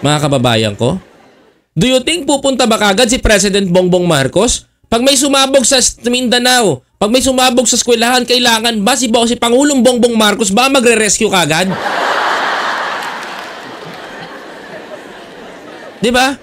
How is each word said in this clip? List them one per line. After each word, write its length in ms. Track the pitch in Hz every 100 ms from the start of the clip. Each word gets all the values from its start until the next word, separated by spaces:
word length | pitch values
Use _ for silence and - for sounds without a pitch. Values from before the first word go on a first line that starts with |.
Mga 140 | 139 147
kababayan 540 | 147 139 123 113 110 101
ko, 240 | 117 185 - - - _ _ _ _
do 160 | - 233
you 140 | 262
think 240 | 254 339 294
pupunta 400 | 277 277 262 254
ba 80 | 220
kagad 320 | 208 196 240
si 80 | 254
President 560 | 226 208 202 196 196
Bongbong 320 | 180 185 180
Marcos? 640 | 175 151 135 170 240 - _ _ _
Pag 80 | 233
may 160 | 262 269
sumabog 480 | 285 269 269 277
sa 160 | 247 269
s-, 160 | 247 -
Mindanao, 800 | 240 247 254 247 247 254 214 135 _ _
pag 100 | 208
may 80 | 254
sumabog 480 | 254 254 254 247 247
sa 80 |
eskwelahan, 480 | 247 - 233 233 254
kailangan 560 | 240 247 247 226 233 226 196
ba 80 |
si 160 | 269 262
Bo-, 160 | 233 233
si 80 |
Pangulong 480 | 233 233 240 294 277
Bongbong 320 | 240 247 240
Marcos 400 | 226 214 208 208
ba 160 | 196 262
magre-rescue 600 | 277 233 220 214 - 214
kagad? 340 | 185 160 160 190 175 - - - - - - - - - - - - - - - - - - - - - - - - - - - - - - - - - - - - - - - - - -
Di 120 | 220
ba? 220 | 247 262 269